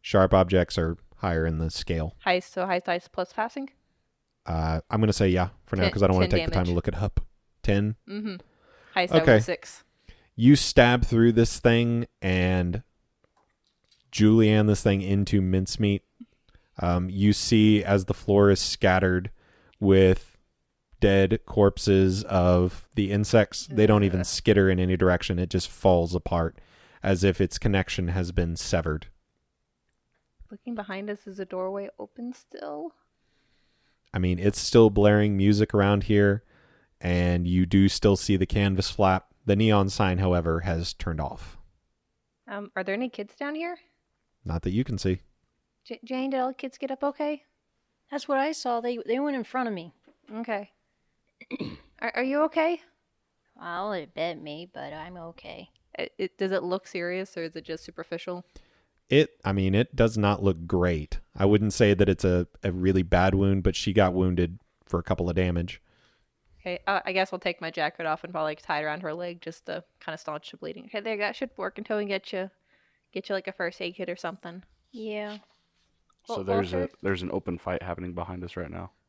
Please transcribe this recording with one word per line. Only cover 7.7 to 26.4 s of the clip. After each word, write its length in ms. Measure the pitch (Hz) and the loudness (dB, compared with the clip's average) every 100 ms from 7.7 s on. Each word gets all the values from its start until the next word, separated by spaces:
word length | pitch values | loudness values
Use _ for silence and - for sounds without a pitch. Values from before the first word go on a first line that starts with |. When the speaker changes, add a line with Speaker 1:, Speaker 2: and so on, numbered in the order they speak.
| 101 104 110 - | 0 0 -6 -10
Speaker 2:
Mm-hmm. 280 | 202 214 185 - _ _ _ _ - | -10 -8 -10 -16 _ _ _ _ -4
Heist, 160 | 180 | 2
I 80 | 160 | 2
Speaker 1:
Okay. 140 | - | 6
Speaker 2:
was 100 | 110 | 4
six. 400 | 113 175 - - _ _ _ - _ - | 4 -6 -10 -20 _ _ _ -20 _ 2
Speaker 1:
You 200 | 120 143 | 6 6
stab 480 | - - 120 123 | 6 4 6 4
through 280 | 117 117 117 | 2 4 6
this 260 | 113 117 - | 6 2 4
thing 480 | 120 117 120 117 117 _ | 4 4 2 -2 -4 _
and 600 | 95 92 90 92 87 95 - _ _ _ _ _ _ _ _ _ _ _ _ | -2 2 2 2 0 -4 -10 _ _ _ _ _ _ _ _ _ _ _ _
Julianne 540 | - 104 113 107 107 107 | 2 6 6 6 4 4
this 160 | 101 | 2
thing 200 | 110 98 | 2 2
into 380 | 95 98 98 104 | 0 -2 0 0
mincemeat. 600 | 92 95 95 - 104 101 _ _ - _ _ _ _ - | 2 0 -2 -2 0 0 _ _ -20 _ _ _ _ -6
Um, 300 | 87 87 92 | -2 0 -2
you 220 | 98 104 | 2 4
see 500 | 101 - 113 107 107 | 4 4 6 6 4
as 200 | 95 101 | 4 0
the 100 | 92 | 0
floor 360 | - - 101 101 | -6 2 6 6
is 100 | 98 | 4
scattered 680 | - - 98 92 95 90 95 - _ _ _ _ | 0 0 2 4 2 0 -2 -14 _ _ _ _
with 560 | 101 95 95 92 - _ _ _ _ _ _ - | 4 8 8 4 -2 _ _ _ _ _ _ 0
dead 400 | 101 98 95 110 | 2 4 2 0
corpses 800 | - - 101 - - 95 95 92 | -2 2 2 2 2 4 4 2
of 640 | - 98 90 90 90 - - | 0 2 4 4 2 -4 -8
the 160 | - 98 | -4 -2
insects. 580 | 101 104 113 101 - - | 0 2 4 2 -2 -6
They 160 | 104 107 | 2 4
don't 180 | 107 | 6
even 160 | 101 92 | 4 0
Speaker 2:
Ugh. 60 | 90 | -4
Speaker 1:
skitter 440 | - - 101 95 | -2 2 4 4
in 80 | 92 | 2
any 160 | 92 92 | 0 2
direction. 420 | 92 87 - 90 | 2 2 -2 -4
It 120 | 90 | -2
just 180 | 92 - | -4 -6
falls 460 | - 95 90 85 | 0 2 4 2
apart 440 | 87 - 85 | -4 -4 -4